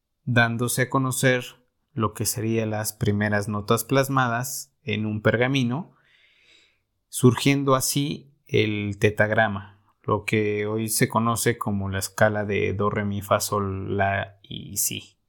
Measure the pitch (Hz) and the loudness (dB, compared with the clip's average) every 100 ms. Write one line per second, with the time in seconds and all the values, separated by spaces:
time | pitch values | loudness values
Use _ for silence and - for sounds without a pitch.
0 | _ _ - 120 117 117 120 - 123 135 | _ _ 0 2 4 2 -2 0 0 0
1 | 131 123 135 127 - - _ _ _ - | 0 2 2 2 -2 -16 _ _ _ -4
2 | 107 - 107 - 110 113 110 107 107 - | -2 -2 -4 -2 -2 0 0 -2 -4 -2
3 | 104 104 107 104 101 104 101 113 - 135 | 0 2 2 0 0 -2 0 0 2 0
4 | 135 135 123 117 131 - - _ - 104 | 2 2 0 -2 -4 -8 -14 _ -6 -4
5 | 107 107 113 110 127 139 120 131 202 _ | -2 0 2 2 2 2 0 -2 -8 _
6 | _ _ _ _ _ _ _ _ _ _ | _ _ _ _ _ _ _ _ _ _
7 | _ - 123 120 143 139 139 131 - 143 | _ 4 4 6 2 2 2 2 2 -2
8 | 143 - - _ - 117 107 104 104 98 | -2 -6 -12 _ -4 0 0 0 -4 0
9 | 110 107 107 107 110 98 98 - _ _ | 0 2 0 2 2 0 -10 -20 _ _
10 | - 107 - 107 104 104 104 110 110 - | -2 -2 0 0 0 0 -2 -2 -2 0
11 | 135 113 117 113 123 117 - 101 98 95 | 0 2 0 0 0 -2 -2 -4 -2 -4
12 | - - 107 104 104 98 98 95 104 107 | -4 2 2 2 -2 -2 -2 0 -2 0
13 | 101 101 - 104 - 107 98 95 101 98 | -2 -4 0 0 0 -2 -2 -4 -4 -2
14 | 98 98 101 - - - 131 101 - 101 | -2 -2 -6 -12 -16 -14 -10 -6 -4 -6
15 | - _ | -14 _